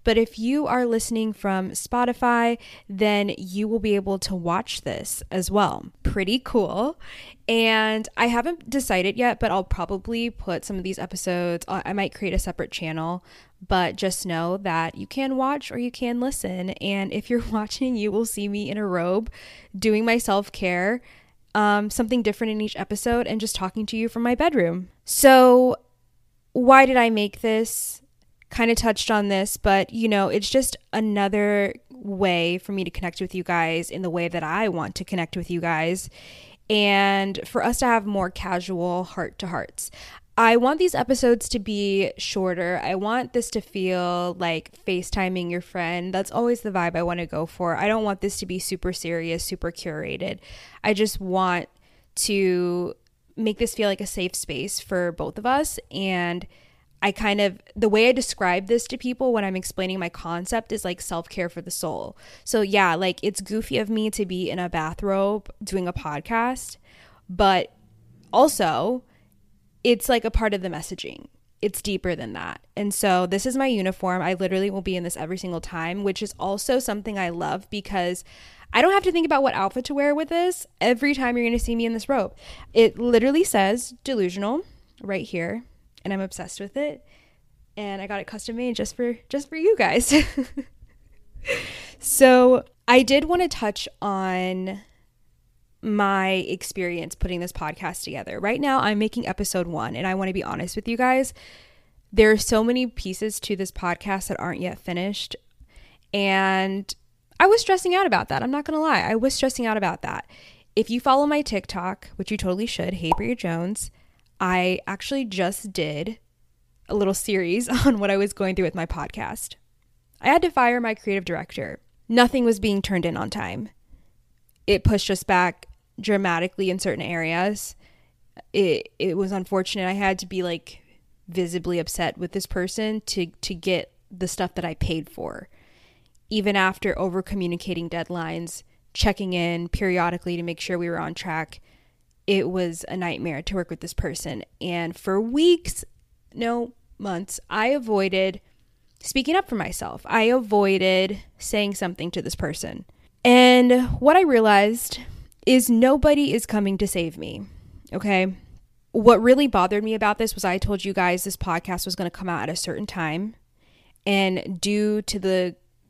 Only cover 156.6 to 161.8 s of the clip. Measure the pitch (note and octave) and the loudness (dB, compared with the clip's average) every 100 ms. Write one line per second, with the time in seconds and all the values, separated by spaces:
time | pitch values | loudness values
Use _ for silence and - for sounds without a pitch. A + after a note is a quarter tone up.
156.6 | G3 F#3+ G3 F#3 E3 D#3+ - E3 G3 - | 0 0 -2 -2 -4 -6 -10 -10 -12 -18
157.6 | - - - F#3 G#3 F#3+ F#3 F#3 - - | -20 -20 -10 -6 0 2 0 -4 -14 -20
158.6 | _ _ _ - G#3+ A3 A#3 C4 C#4+ G3+ | _ _ _ 4 8 8 8 6 6 4
159.6 | F#3 G#3 A3 A3 G#3 G#3 A3+ - F#3+ F#3+ | 2 2 -2 0 0 0 -2 -2 -2 0
160.6 | - G3 G3 F#3+ F3+ F3+ G3 - F#3+ E3+ | 0 -2 -2 0 0 0 -4 -6 -2 -2
161.6 | F#3+ F3 | -4 -6